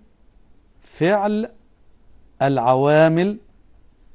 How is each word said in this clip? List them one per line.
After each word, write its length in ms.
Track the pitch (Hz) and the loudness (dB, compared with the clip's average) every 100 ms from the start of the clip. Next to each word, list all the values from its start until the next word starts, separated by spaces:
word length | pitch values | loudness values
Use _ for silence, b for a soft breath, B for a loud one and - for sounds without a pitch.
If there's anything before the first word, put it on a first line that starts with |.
| _ _ _ _ _ - _ _ | _ _ _ _ _ -20 _ _
فعل 680 | - - 160 202 202 214 226 - _ _ - _ - - - _ | -20 -4 -2 0 -2 -4 -8 -12 _ _ -20 _ -20 -20 -20 _
العوامل 960 | 135 135 117 131 143 151 160 160 185 208 - _ _ - - _ _ | -2 0 0 0 2 4 2 2 -2 -6 -16 _ _ -20 -20 _ _